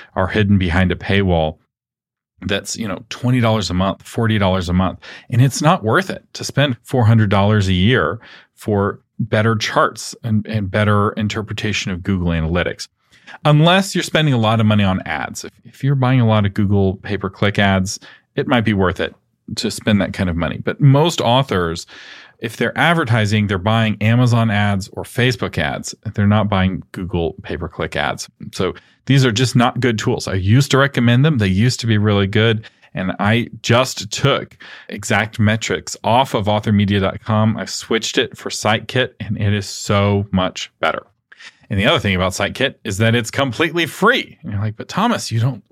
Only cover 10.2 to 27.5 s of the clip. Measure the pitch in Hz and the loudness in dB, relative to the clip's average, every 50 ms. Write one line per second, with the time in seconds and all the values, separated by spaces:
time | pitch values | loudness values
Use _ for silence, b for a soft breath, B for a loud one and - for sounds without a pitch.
10.2 | - 110 107 104 104 - 110 110 101 95 95 107 107 104 104 101 101 110 - - | -6 -2 -2 -2 -2 -2 -4 -4 -4 -2 0 2 2 4 4 4 2 0 0 -2
11.2 | 107 101 - 110 98 - 104 - - 107 98 - - 101 92 85 90 101 98 92 | -4 -4 -4 -6 -6 -8 -8 -6 -4 -4 -4 -4 -4 -4 -6 -4 -2 -2 -2 0
12.2 | 87 85 82 82 80 78 85 87 82 60 53 - - - _ B B B B B | 0 0 0 0 0 0 0 0 0 -2 -4 -8 -14 -18 _ B B B B B
13.2 | B B B B B 147 151 147 156 170 180 196 196 196 - 175 151 - - 165 | B B B B B 4 4 6 6 6 4 2 2 0 -4 -4 -4 0 0 0
14.2 | 156 147 131 117 110 107 113 113 110 107 107 104 101 95 92 92 - 82 80 71 | 2 2 2 2 2 2 2 4 4 4 4 4 4 2 0 -2 -4 -6 -6 -6
15.2 | 58 - - - - 80 - _ _ 113 - - - 135 143 135 127 123 131 131 | -6 -8 -10 -12 -14 -16 -18 _ _ -20 -12 -6 -2 -2 0 0 2 2 2 4
16.2 | 120 110 110 107 101 98 98 - 104 98 104 101 98 95 92 - - - 104 98 | 4 4 4 2 2 0 0 0 0 2 2 2 2 2 0 -4 -6 -8 -6 -4
17.2 | 98 95 - - 110 101 98 - 101 98 98 95 92 98 - - B B B B | -4 -6 -4 0 0 0 2 2 2 4 4 2 0 -2 -6 -10 B B B B
18.2 | B B _ - 139 143 139 120 107 117 104 95 95 87 87 - 87 - - _ | B B _ -6 -2 0 0 0 2 2 0 2 2 0 0 -2 -4 -6 -6 _
19.2 | _ _ _ _ _ - 110 - - 104 - - - 117 107 101 98 - - - | _ _ _ _ _ -12 -10 -6 -6 -6 -6 -4 0 0 2 2 0 -2 -2 -4
20.2 | 98 90 82 85 82 78 - - - - - - 147 139 135 143 160 175 151 - | -4 -2 -2 -2 -4 -4 -6 -6 -6 -6 -2 2 4 6 6 6 4 2 0 0
21.2 | - - 120 131 139 - 113 92 87 82 82 87 - B B B B B B B | 0 2 2 2 2 0 0 0 0 -2 -4 -6 -10 B B B B B B B
22.2 | B B B B - 117 - - 123 - - - 139 160 170 165 156 110 120 113 | B B B B -12 -12 -6 -4 -4 -4 0 0 2 2 2 2 0 0 2 2
23.2 | 107 98 110 107 104 98 104 90 87 110 110 113 113 110 101 - 104 110 117 123 | 2 2 2 0 2 0 0 0 0 2 2 2 2 0 0 0 0 2 4 4
24.2 | 127 120 120 117 117 113 101 104 104 101 101 95 98 - - - 85 - - - | 4 4 2 2 2 0 0 0 0 0 0 -2 -4 -8 -12 -12 -14 -8 -2 0
25.2 | 123 131 135 - 104 90 - - 80 71 60 - - - - - _ 107 - - | 0 0 0 -2 -4 -6 -4 -2 -2 -2 -4 -6 -8 -12 -14 -12 _ -8 -4 0
26.2 | 101 101 104 110 104 104 104 95 92 95 95 - - - - 107 92 87 90 87 | 2 2 2 2 2 0 0 2 2 0 0 -4 -8 -12 -10 -10 -8 -4 -4 -2
27.2 | 82 78 - - - - | -2 -2 -4 -8 -10 -10